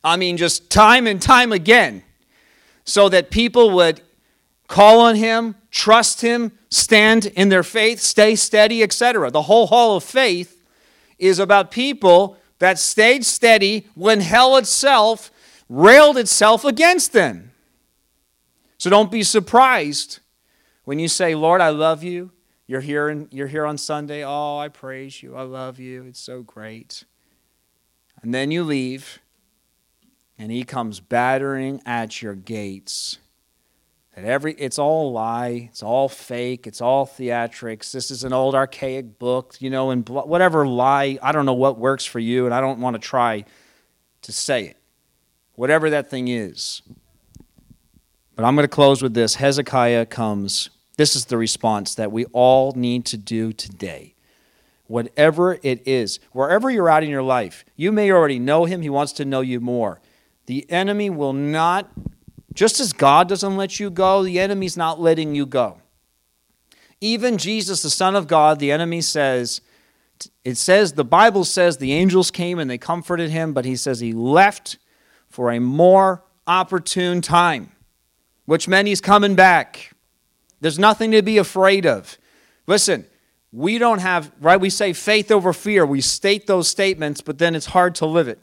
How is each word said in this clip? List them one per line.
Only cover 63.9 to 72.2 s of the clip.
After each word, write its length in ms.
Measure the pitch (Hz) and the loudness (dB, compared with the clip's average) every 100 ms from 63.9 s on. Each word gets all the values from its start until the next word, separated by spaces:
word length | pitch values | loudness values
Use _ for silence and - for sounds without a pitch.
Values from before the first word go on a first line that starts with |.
go, 320 | 175 190 196 | -2 0 2
the 160 | 190 180 | 0 -2
enemy's 380 | 196 202 185 175 | -2 -4 -6 -6
not 240 | 165 160 | -6 -2
letting 340 | 165 160 156 | 0 0 -2
you 100 | 147 | -4
go. 360 | 135 131 113 85 _ _ _ _ _ _ _ _ _ _ _ _ | -4 -2 -4 -6 _ _ _ _ _ _ _ _ _ _ _ _
Even 360 | 214 233 247 214 | -6 -2 -2 -4
Jesus, 460 | 151 220 185 185 | -4 -6 -6 -6
the 80 | 156 | -6
Son 240 | - 190 | -2 -2
of 120 | 202 156 | -2 0
God, 320 | 160 151 151 | 2 4 2
the 120 | 143 | -2
enemy 300 | 151 170 170 | -2 -4 -4
says, 600 | 156 156 139 127 120 - _ _ _ _ _ _ - _ | -6 -2 -2 -2 -4 -10 _ _ _ _ _ _ -20 _
it 120 | 127 123 | -10 -6
says, 360 | - 190 196 | 2 2 2
the 120 | 143 | -2
Bible 400 | 123 165 226 196 | 0 4 4 2
says 320 | 175 - 175 139 | -2 0 0 0
the 160 | 135 | -4
angels 380 | 147 190 185 | 0 2 2